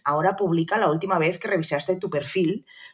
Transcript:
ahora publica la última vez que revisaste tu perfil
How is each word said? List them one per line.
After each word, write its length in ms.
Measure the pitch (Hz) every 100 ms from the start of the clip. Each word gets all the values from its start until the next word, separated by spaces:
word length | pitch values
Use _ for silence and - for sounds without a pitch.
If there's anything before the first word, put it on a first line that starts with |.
ahora 320 | 147 151 175 202
publica 420 | 180 165 165 214
la 100 | 175
última 300 | 160 190 175
vez 180 | 160 170
que 100 | 214
revisaste 500 | 185 160 190 185 185
tu 120 | 190
perfil 560 | 147 143 190 160 208 - - -